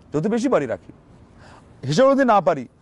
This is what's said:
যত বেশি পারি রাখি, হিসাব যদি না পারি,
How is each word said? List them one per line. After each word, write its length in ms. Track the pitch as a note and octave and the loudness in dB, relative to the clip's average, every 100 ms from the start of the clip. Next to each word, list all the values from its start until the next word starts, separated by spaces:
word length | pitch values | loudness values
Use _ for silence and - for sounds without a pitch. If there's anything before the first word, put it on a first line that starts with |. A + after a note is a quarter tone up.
| - | -8
যত 140 | D3 F#3+ | -6 -4
বেশি 220 | A#3 C4 | -2 -2
পারি 180 | F#3 C3 | -2 -2
রাখি, 260 | F#2+ - - _ - - - - - _ - B2 | -8 -12 -20 _ -20 -20 -20 -20 -20 _ -14 -4
হিসাব 260 | D#3+ C4+ | 2 2
যদি 120 | C4+ | 4
না 160 | B3+ G#3 | 2 2
পারি, 280 | F3 D3 A#2 _ | 2 -4 -8 _